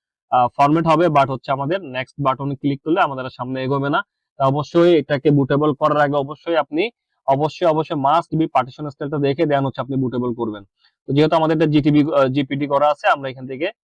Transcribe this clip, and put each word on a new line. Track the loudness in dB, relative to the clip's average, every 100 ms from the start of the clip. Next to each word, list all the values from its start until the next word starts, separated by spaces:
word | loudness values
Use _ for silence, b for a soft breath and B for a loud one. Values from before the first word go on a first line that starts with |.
| _ _ _
আহ, | 0 0 2
ফরম্যাট | 2 4 2
হবে, | 2 4
but | 2 2
হচ্ছে | -2 -6
আমাদের | -4 -4 -4
নেক্সট | -6 -10 -10 -4
বাটনে | -2 -2 -4
ক্লিক | -4 -4 -4
করলে | -2 0
আমাদের | 0 -2
আর | -10
সামনে | -10 -8 -6
এগোবে | -4 -2 -2
না। | -2 -4 _ _ -2
তো |
অবশ্যই | 0 0 0 2 4 4
এটাকে | 2 0 2
বুটেবল | 2 2 0 0
করার | 0 0 2
আগে | 2 0
অবশ্যই | -4 -8 -4 -2
আপনি | -2 -2 -4 -6 _ _ -2
অবশ্যই, | 0 0 0 0
অবশ্যই | 0 -2 -2
must | 2 0 0 -2
be | 0
পার্টিশন | 0 -2 -6 -12
স্টাইলটা | -10 -6 -2
দেখে | -2 0
then | 0 0 -2
হচ্ছে | -4
আপনি | -4 -2
বুটেবল | -2 -2 -4
করবেন। | -4 -6 -8 -16 _ _ _ -4
তো |
যেহেতু | 0 2 2
আমাদের | 0 2
এটা | 2
জিটিবি, | 2 4 2 4
আহ, | 2 2
জিপিডি | 0 -4 -4 -2
করা | 2 2
আছে, | 2 0
আমরা | 0 -4
এখান | -10 -12
থেকে | -8 -8 -8